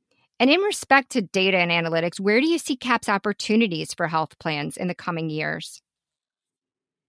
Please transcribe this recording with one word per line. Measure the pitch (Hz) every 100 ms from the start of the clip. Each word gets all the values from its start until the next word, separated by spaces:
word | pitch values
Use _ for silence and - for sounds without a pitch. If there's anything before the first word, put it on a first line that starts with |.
| _ _ _ -
And | 247
in | 330
respect | 403 - - 277 269
to | 254
data | 180 190 190 185
and | 175
analytics, | 170 165 165 170 -
where | 196 214
do | 311
you | 339
see | -
cap's | 269 247 233 -
opportunities | 202 208 202 - 220 233 160 -
for | - 170
health | 160 160 -
plans | 170 151 151 -
in | 180
the |
coming | 175 - 165 160
years? | 156 151 160 - - _ _ _ _ _ _ _ _ _ _ _ _